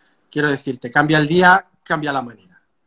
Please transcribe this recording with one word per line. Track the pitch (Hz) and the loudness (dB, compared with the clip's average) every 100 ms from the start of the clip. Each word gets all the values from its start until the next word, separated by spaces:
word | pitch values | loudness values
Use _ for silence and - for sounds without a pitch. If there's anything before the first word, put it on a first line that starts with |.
| _ _ _ | _ _ _
quiero | 151 147 | -4 -2
decirte, | 135 - 127 120 | -2 -6 -10 -4
cambia | 151 147 156 | -2 2 2
el | 147 | 2
día, | 175 180 190 - _ | 2 4 4 0 _
cambia | - 160 147 | -6 -6 -4
la | 135 | -6
manera. | 120 107 _ _ _ _ | -8 -14 _ _ _ _